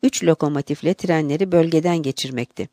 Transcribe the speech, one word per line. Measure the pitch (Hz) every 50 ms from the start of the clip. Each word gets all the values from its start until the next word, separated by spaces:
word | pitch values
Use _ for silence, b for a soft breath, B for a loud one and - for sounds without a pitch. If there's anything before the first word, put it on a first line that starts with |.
| -
üç | 269 - - -
lokomotifle | 165 160 - - 147 147 143 143 - 147 - - 160 190
trenleri | - - 180 170 160 156 143 143 160 196 190 175
bölgeden | 170 165 165 165 160 156 175 175 165 151
geçirmekti. | 135 135 - - 135 131 120 120 - _ - - -